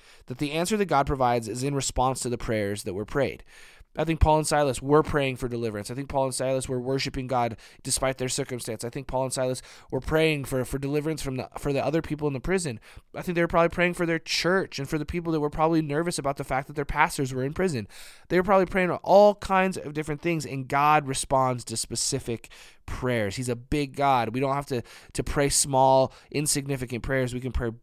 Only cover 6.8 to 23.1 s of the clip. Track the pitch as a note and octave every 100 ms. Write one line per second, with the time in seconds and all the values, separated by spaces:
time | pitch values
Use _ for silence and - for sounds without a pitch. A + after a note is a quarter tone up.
6.8 | B2 C3+ C#3 C#3 B2+ B2+ A#2+ A2 - -
7.8 | - - C3 C3+ B2+ - C3+ B2 - A2
8.8 | A#2 C#3+ C3 C3 C3 C3+ C3 C3 - -
9.8 | - C3+ - D#3 D#3+ D3 C3 C3 B2 C3+
10.8 | C#3 D3 D3 D#3 C#3 C3 G#2 - C#3+ C#3
11.8 | A#2 D#3+ D#3 D3 D3+ C3+ D#3+ F#3+ E3 A2
12.8 | - - - - D3+ E3+ E3+ F3 E3+ -
13.8 | F3 F3 E3+ E3 - - E3 F#3+ E3+ -
14.8 | C#3 D#3 D3 F3 E3 D#3 D3 D3+ D#3+ E3
15.8 | D#3 D3 E3+ E3+ C#3 C#3 C#3 C3 C#3 D3
16.8 | C#3 D3 D#3+ - C3+ C3 C3 D#3+ F#3 C3+
17.8 | G2+ - - - - F3+ F3+ G3 F3+ G3
18.8 | F3+ C#3 - F#3+ G#3 G3+ - F#3+ F#3+ F#3
19.8 | C#3 D3 D#3 D3 E3+ E3 B2+ C3+ B2+ C#3
20.8 | D3 D3+ C#3 C3 - C3+ C3 B2+ - A2+
21.8 | - A#2 - C3+ B2+ A#2 - - - -
22.8 | - - B2+